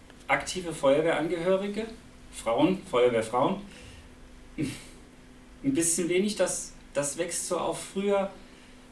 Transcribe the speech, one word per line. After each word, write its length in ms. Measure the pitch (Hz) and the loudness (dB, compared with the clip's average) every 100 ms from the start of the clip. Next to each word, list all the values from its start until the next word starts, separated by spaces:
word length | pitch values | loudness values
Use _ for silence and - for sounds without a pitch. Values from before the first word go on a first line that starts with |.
| - - - | -20 -10 -2
aktive 460 | 143 - 185 170 | -2 -2 -6 -6
Feuerwehrangehörige, 1120 | 151 139 143 160 - 160 170 175 190 202 202 226 - - - - | 0 4 4 4 2 0 0 2 2 0 -4 -6 -10 -18 -20 -18
Frauen, 460 | - - 117 160 190 - | -8 -2 4 4 2 0
Feuerwehrfrauen. 680 | 127 123 117 - 123 151 190 - - - - - - - - - - | 4 4 4 0 2 0 0 -8 -16 -18 -20 -20 -20 -20 -20 -14 -6
Ein 1160 | 143 - - - - - - - - - 139 | -6 -6 -14 -20 -20 -20 -20 -20 -20 -6 -2
bisschen 340 | 160 165 - 170 | 2 2 2 2
wenig, 280 | 180 208 - | 2 2 2
das, 360 | 175 - - - - | 0 0 -8 -14 -8
das 240 | - 143 156 | -4 -2 -2
wächst 300 | 175 - - | -4 -4 -2
so 100 | 170 | -2
auf. 200 | 147 156 - | -2 -4 -6
Früher, 380 | 196 202 202 196 - - - - - - | -2 2 2 0 -4 -20 -20 -20 -20 -20